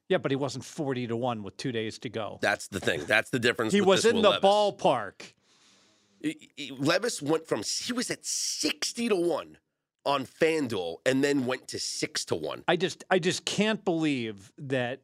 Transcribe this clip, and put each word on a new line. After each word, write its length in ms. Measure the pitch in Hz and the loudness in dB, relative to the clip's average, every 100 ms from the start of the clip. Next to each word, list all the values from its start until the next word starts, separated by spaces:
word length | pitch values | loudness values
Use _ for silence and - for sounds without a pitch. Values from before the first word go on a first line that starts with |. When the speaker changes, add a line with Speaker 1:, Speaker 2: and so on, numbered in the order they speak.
| _ | _
Speaker 1:
Yeah, 80 | 185 | -2
but 120 | 147 | 0
he 40 | 135 | -2
wasn't 300 | 135 123 - | -2 -6 -12
forty 420 | - 139 127 120 | -6 -4 -2 -2
to 80 | 117 | -2
one 280 | 127 113 | -2 -4
with 120 | 98 - | -8 -8
two 160 | 139 | -6
days 260 | 113 110 - | -4 -6 -8
to 100 | 127 | -8
go. 300 | 113 101 95 | -8 -8 -2
Speaker 2:
That's 260 | 104 104 - | 0 0 -4
the 140 | 98 | -4
thing. 240 | - 87 87 | -2 -2 2
That's 220 | 110 - | 2 4
the 100 | 131 | 2
difference 320 | 117 113 110 | 2 2 2
Speaker 1:
He 80 | 202 | 4
Speaker 2:
with 80 | 190 | 4
Speaker 1:
was 160 | 185 | 6
Speaker 2:
this 60 | 220 | 4
Speaker 1:
in 80 | 226 | 6
Speaker 2:
Will 60 | |
Speaker 1:
the 60 | 208 | 4
Speaker 2:
Levis. 120 | 190 | 6
Speaker 1:
ballpark. 920 | 196 208 208 196 180 127 98 - - _ _ _ _ _ _ _ _ _ | 6 6 4 2 2 2 -2 -10 -20 _ _ _ _ _ _ _ _ _
Speaker 2:
He, 280 | 151 - - - | -8 -8 -14 -16
he, 140 | 120 127 | -14 -2
Levis 440 | 139 180 233 - | 2 2 0 -4
went 260 | 143 160 160 | -2 -2 0
from, 160 | 131 101 | -4 -2
he 280 | - - | -4 -4
was 180 | 247 233 | -6 -6
at 140 | 165 - | -8 -6
sixty 800 | - - - 302 - - - 240 | -4 -4 -4 -4 -4 -6 -4 -2
to 80 | 190 | 0
one 440 | 170 135 82 76 _ _ _ _ - | 2 -2 -4 -16 _ _ _ _ -2
on 200 | 139 127 | -2 -4
FanDuel 720 | - 160 160 131 107 85 82 127 | 0 2 2 0 -2 -4 -2 0
and 180 | 131 | 2
then 220 | 143 143 123 | 4 2 0
went 220 | 127 - | -4 -6
to 100 | 101 | -8
six 460 | - - - - - | -6 -6 -4 -4 -4
to 100 | 92 | -4
one. 280 | 76 62 - | -4 -4 -2
Speaker 1:
I 80 | 160 | 0
just, 280 | 180 - - | 0 -4 0
I 80 | 190 | 2
just 260 | 175 - - | 2 -2 -2
can't 380 | - 214 214 - | 0 0 0 0
believe 640 | 165 156 135 113 101 98 - | 0 0 0 -4 -8 -16 -14
that 440 | 143 131 120 135 | -4 -2 -2 -6